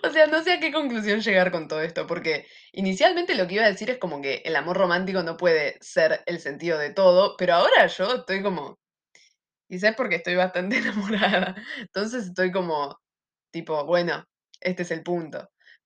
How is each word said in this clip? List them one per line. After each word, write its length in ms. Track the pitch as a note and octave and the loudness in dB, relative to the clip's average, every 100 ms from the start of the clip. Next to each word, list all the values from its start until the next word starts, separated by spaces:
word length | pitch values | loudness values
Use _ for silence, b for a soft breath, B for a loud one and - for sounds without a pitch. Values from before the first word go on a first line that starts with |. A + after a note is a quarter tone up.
o 60 | E4 | 0
sea, 180 | D4+ D4+ | 4 4
no 160 | D#4 | 4
sé 100 | E4 | 0
a 60 | F4 | 0
qué 120 | D#4 | 0
conclusión 500 | D4+ C#4+ A#3 G#3 G#3+ | -2 -4 -4 -2 -2
llegar 300 | G#3+ F#3+ F3+ | 2 2 2
con 160 | F3 D3+ | 0 -6
todo 140 | D#3 | -6
esto, 260 | E3 E3 D3+ | -6 -6 -6
porque 400 | E3+ D#3+ D3+ B B B | -4 -4 -4 B B B
inicialmente 600 | - F#3+ F#3+ D#4+ F4 F4 C4+ | -4 -2 4 4 4 -2 -2
lo 120 | F3 | 0
que 80 | G3+ | 2
iba 100 | A3 | 2
a 60 | |
decir 180 | F#3 G#3+ | 2 -4
es 80 | B3 | -4
como 220 | F3 C#3+ | -6 -6
que 200 | C#3 B2+ - | -6 -6 -2
el 100 | D3+ | -2
amor 220 | D#3 F#3 | 0 0
romántico 460 | F3+ F3 F#3+ F#3+ | 2 2 0 -4
no 140 | E3 E3 | -4 0
puede 400 | F3+ D#3+ C#3+ - | 2 2 0 -6
ser 400 | - E3+ D#3+ D#3 - | -6 0 2 0 -4
el 140 | E3+ | -6
sentido 380 | D3+ C#3+ E3+ D#3+ | -8 -6 -4 -2
de 160 | D3 | -2
todo, 420 | F#3+ F#3+ F3+ G3+ - | 4 6 6 4 2
pero 180 | F3+ E3+ | 2 4
ahora 320 | C#4 G#4 F3+ | 6 6 6
yo 280 | - F#3 B3 | 2 -2 -2
estoy 280 | - F#3+ | -4 -4
como, 360 | G3+ E3+ C3 - _ _ _ b b _ _ _ - | -4 -6 -8 -16 _ _ _ b b _ _ _ -14
quizás 260 | F3+ G#3 A3 | 0 0 0
porque 220 | A3+ E3+ | -2 -2
estoy 180 | F3+ F3+ | 0 0
bastante 420 | F#3 F3+ F#3 A#3+ | 2 0 -2 -2
<laughs> 20 | |
enamorada, 760 | A3 G#3 G3 G#3 F#3+ F#3+ F#3 F#3 B C4+ | -2 -4 -2 0 2 2 0 -6 B -12
entonces 480 | G#3+ F#3+ G#3+ B3 F#3 | -10 -6 -4 -6 -6
estoy 240 | F3+ F#3 | -2 0
como, 480 | F#3+ F3 D3+ C#3 - _ _ _ _ _ | 0 -2 -2 -4 -10 _ _ _ _ _
tipo, 340 | E3 E3 D3+ C#3+ | -10 -4 -4 2
bueno, 400 | F3 E3+ D3+ - _ _ _ | 2 2 -4 -8 _ _ _
este 220 | F#3 F3+ | -6 -4
es 80 | F3 | -6
el 120 | D#3+ | -6
punto. 460 | D#3 F3 D#3 - - _ b b | -4 -6 -6 -12 -16 _ b b